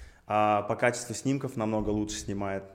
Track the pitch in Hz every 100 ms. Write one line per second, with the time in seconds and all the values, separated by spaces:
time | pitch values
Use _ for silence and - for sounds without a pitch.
0 | - - - 107 107 104 104 113 123 120
1 | - 110 131 139 135 117 110 110 104 104
2 | 104 - - 101 101 98 -